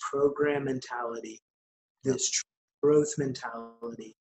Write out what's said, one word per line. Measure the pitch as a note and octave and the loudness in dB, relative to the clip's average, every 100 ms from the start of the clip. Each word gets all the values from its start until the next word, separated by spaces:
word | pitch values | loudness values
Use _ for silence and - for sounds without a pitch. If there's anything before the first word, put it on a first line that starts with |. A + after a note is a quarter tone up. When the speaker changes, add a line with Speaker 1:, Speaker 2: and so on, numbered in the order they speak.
| - | -4
Speaker 1:
program | C#3 C#3+ C#3+ D3 C#3+ C#3 | 2 2 4 2 2 0
mentality, | C3 - A#2+ A#2+ A#2 A2 A2 _ _ _ _ _ _ | -4 -4 -6 -6 -6 -10 -14 _ _ _ _ _ _
Speaker 2:
Yep. | C3 | -2
Speaker 1:
this | B2 - | 0 0
tr-, | - - _ _ _ | -2 -6 _ _ _
growth | D3 D3+ D3 - | 6 6 4 0
mentality | C3+ B2 A#2+ A#2 A#2 - A#2 A2+ A2 - | -2 -4 -8 -10 -12 -12 -12 -10 -14 -18